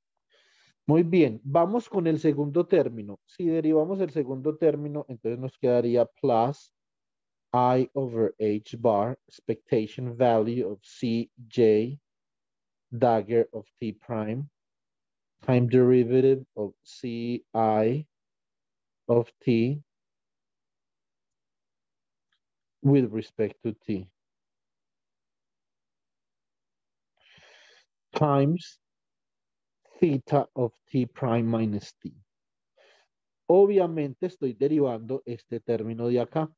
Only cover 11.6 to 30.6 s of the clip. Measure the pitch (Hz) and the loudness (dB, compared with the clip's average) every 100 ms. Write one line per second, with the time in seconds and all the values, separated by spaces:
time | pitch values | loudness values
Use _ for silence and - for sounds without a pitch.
11.6 | 110 107 120 143 _ _ _ _ _ _ | 4 4 2 -6 _ _ _ _ _ _
12.6 | _ _ _ 117 123 113 101 117 113 113 | _ _ _ 0 2 2 2 0 0 -4
13.6 | - _ 113 107 - 113 107 120 143 _ | -16 _ -10 -10 -8 -6 -6 -6 -10 _
14.6 | _ _ _ _ _ _ _ _ - 127 | _ _ _ _ _ _ _ _ 0 2
15.6 | 120 127 123 127 117 131 135 135 131 - | 4 4 6 4 4 2 2 2 -2 -10
16.6 | 101 - _ - 123 117 120 120 - 113 | -10 -10 _ -14 -12 -8 -6 -8 -6 -2
17.6 | 110 110 110 139 156 _ _ _ _ _ | 0 2 2 -2 -6 _ _ _ _ _
18.6 | _ _ _ _ - 117 113 _ - 113 | _ _ _ _ 0 0 0 _ 0 2
19.6 | 120 147 - _ _ _ _ _ _ _ | 0 -2 -10 _ _ _ _ _ _ _
20.6 | _ _ _ _ _ _ _ _ _ _ | _ _ _ _ _ _ _ _ _ _
21.6 | _ _ _ _ _ _ _ _ _ _ | _ _ _ _ _ _ _ _ _ _
22.6 | _ _ 139 143 120 110 - - 104 - | _ _ 2 4 2 -2 -8 -4 -4 -4
23.6 | 117 107 - 98 95 _ _ _ _ _ | -10 -8 -8 -8 -10 _ _ _ _ _
24.6 | _ _ _ _ _ _ _ _ _ _ | _ _ _ _ _ _ _ _ _ _
25.6 | _ _ _ _ _ _ _ _ _ _ | _ _ _ _ _ _ _ _ _ _
26.6 | _ _ _ _ _ _ _ _ _ - | _ _ _ _ _ _ _ _ _ -20
27.6 | _ _ _ _ _ - 151 139 143 170 | _ _ _ _ _ -2 0 2 2 0
28.6 | - - _ _ _ _ _ _ _ _ | -6 -20 _ _ _ _ _ _ _ _
29.6 | _ _ _ - 170 135 - 143 120 - | _ _ _ 0 2 2 0 -2 -2 -4